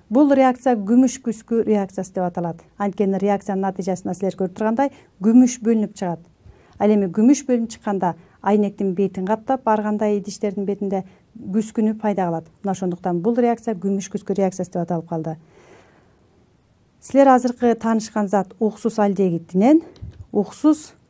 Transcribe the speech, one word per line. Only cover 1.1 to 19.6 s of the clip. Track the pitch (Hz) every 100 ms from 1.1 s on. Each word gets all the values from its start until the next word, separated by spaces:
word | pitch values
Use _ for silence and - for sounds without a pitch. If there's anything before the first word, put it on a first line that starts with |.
| -
күскү | 233 214 - 226
реакциясы | 214 208 190 190 180
деп | 190
аталат. | 180 175 170 165 - -
Анткени | 202 185 196 190
реакциянын | 202 202 202 190 190
натыйжасында | 190 185 180 196
силер | 180 190 -
көрүп | 185
тургандай, | 185 220 233 277 - _ -
күмүш | 208 247 247 -
бөлүнүп | 220 220 208
чыгат. | - 180 165 - _ - - _ -
Ал | 208
эми | 208 190
күмүш | 190 233 285 -
бөлүнүп | 247 226
чыкканда | - 214 196 185 160 _ _
айнектин | 196 208 202 202 196
бетин | 180 196 190
каптап, | 185 220 - 262 226
ар | 214
кандай | 208 208 214 208
идиштердин | 196 - 208 196 196
бетинде | 196 196 190 190 _ _ -
күскүнү | - 208 220 - 214 220
пайда | 214 202 180
кылат. | 165 160 _
Мына | 196 180
ошондуктан | 185 180 185 175
бул | 202
реакция | 240 240 226 233
күмүш | 185 196 196 185
күскү | 196 - 196
реакциясы | 190 185 180
деп | 175
аталып | 170 170 165
калды. | 165 160 160 _ _ - - _ _ _ _ _ _ _ _ _ _ _ _
Силер | - 269 277
азыркы | 254 240 240 240
таанышкан | 226 226 226 220 214 202
зат | 202 190 -
уксус | 214 - 226 -
алдегитинен | 202 196 185 165 170 180